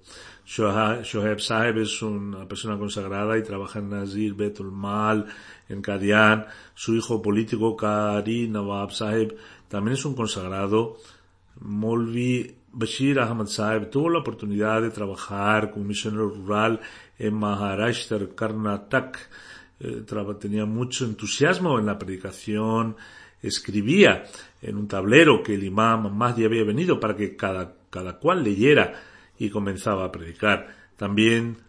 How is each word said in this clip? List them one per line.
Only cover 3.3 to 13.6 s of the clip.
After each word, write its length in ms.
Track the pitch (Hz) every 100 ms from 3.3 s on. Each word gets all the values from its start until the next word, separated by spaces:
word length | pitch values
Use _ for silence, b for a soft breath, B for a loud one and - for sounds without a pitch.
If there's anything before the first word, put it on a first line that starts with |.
| 113
y 60 |
trabaja 360 | 107 98 98 107
en 100 | 101
Nazir 440 | 101 98 98 107
Betul 380 | 101 104 - 98
Mal, 540 | 98 101 104 107 110 104 B B B -
en 120 | 98
Qadian. 640 | 98 101 101 104 107 110 107 B B -
Su 180 | -
hijo 280 | 113 110 113
político, 560 | 104 104 110 113 113 110
Qari 720 | 107 104 104 104 104 117 117
Nawab 420 | 107 101 101 101
Saheb, 460 | - 107 110 110 110 B B _
también 240 | 104 104
es 100 | 131
un 100 | 151
consagrado. 840 | 123 107 - 92 95 98 107 113 B B B B B _ -
Molvi 920 | 104 104 110 117 117 120 123 123 - - _
Bashir 480 | 127 110 - 135 135
Ahmad 260 | 113 113 104
Saheb 420 | -